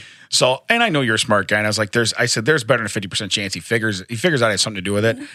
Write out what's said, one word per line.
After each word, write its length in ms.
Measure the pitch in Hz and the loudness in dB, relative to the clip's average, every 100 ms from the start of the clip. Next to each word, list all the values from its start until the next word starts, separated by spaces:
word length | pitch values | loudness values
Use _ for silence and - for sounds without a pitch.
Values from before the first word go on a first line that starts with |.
<laughs> 40 | - - - | -8 -20 -4
So, 300 | - 131 127 - | 2 2 2 0
and 140 | 233 | 0
I 60 | 233 | 2
know 120 | 151 | 2
you're 140 | 123 110 | 0 0
a 40 | |
smart 280 | - 104 95 | 2 0 2
guy, 100 | 104 | 0
and 80 | 107 | 0
I 40 | |
was 100 | 104 | 0
like, 120 | 107 | 0
"There's," 220 | 120 110 | 0 0
I 140 | - 120 | 0 -2
said, 180 | 123 113 | 0 2
"There's 180 | 143 | 2
better 140 | 110 120 | 2 0
than 80 | 107 | 0
a 40 | |
fifty 180 | - 95 | -6 -6
percent 240 | - 98 | -6 -4
chance 240 | - 98 87 | -4 -4 -6
he 40 | |
figures, 440 | - 117 110 92 95 | -2 -2 0 -4 -6
he 80 | 117 | -2
figures 280 | 180 143 | 0 2
out 60 | 113 | 2
it 20 | |
had 80 | 98 | 2
something 160 | 113 101 | -2 -4
to 60 | |
do 100 | 92 | -2
with 100 | 104 | 2
it." 140 | 113 254 285 | 2 0 -6